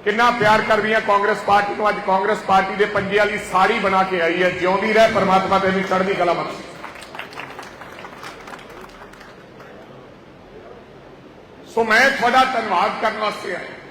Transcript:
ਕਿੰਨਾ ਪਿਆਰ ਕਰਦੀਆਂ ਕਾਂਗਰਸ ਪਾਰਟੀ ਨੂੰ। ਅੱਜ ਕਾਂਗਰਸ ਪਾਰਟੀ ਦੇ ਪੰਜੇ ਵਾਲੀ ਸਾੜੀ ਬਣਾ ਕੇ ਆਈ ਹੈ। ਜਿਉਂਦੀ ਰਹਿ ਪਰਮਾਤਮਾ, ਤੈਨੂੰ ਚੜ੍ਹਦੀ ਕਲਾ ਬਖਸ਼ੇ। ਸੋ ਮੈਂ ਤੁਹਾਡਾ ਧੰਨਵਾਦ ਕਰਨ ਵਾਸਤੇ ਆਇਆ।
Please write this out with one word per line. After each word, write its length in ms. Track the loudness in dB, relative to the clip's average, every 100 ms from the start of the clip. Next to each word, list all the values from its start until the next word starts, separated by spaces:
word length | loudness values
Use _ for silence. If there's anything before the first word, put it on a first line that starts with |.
ਕਿੰਨਾ 280 | -2 2 2
ਪਿਆਰ 300 | 4 4 4
ਕਰਦੀਆਂ 400 | 4 0 2 0
ਕਾਂਗਰਸ 360 | 2 2 2 -2
ਪਾਰਟੀ 380 | 2 2 2 -2
ਨੂੰ। 140 | -2
ਅੱਜ 60 | -2 0
ਕਾਂਗਰਸ 300 | 0 0 -2
ਪਾਰਟੀ 380 | 2 2 2 0
ਦੇ 100 | 0
ਪੰਜੇ 320 | 0 -2 0
ਵਾਲੀ 220 | 0 -2 -2
ਸਾੜੀ 280 | 2 2 2
ਬਣਾ 240 | 2 2
ਕੇ 180 | 0 0
ਆਈ 220 | 0 2
ਹੈ। 60 | 0
ਜਿਉਂਦੀ 440 | 0 0 0 2
ਰਹਿ 180 | 4 4
ਪਰਮਾਤਮਾ, 480 | 4 2 2 2 0
ਤੈਨੂੰ 240 | 2 -2
ਚੜ੍ਹਦੀ 300 | -2 -2 0
ਕਲਾ 200 | 0 0
ਬਖਸ਼ੇ। 300 | 0 -4 -10 -14 -16 -16 -16 -16 -16 -16 -16 -16 -16 -18 -18 -18 -18 -18 -18 -18 -18 -18 -18 -18 -18 -20 -20 -20 -20 -20 -20 -20 -20 -20 -20 -20 -20 -20 -20 -20 -20 -20 -20 -20 -20 -20 -20 -20 -20 -20 -20 -20 -20 -8 -4
ਸੋ 80 |
ਮੈਂ 260 | 2 4 4
ਤੁਹਾਡਾ 340 | 2 2 4
ਧੰਨਵਾਦ 480 | 2 0 -2 0 0 -2
ਕਰਨ 160 | -4 -2
ਵਾਸਤੇ 380 | -6 -6 -10 -10
ਆਇਆ। 100 | -12 -16 -20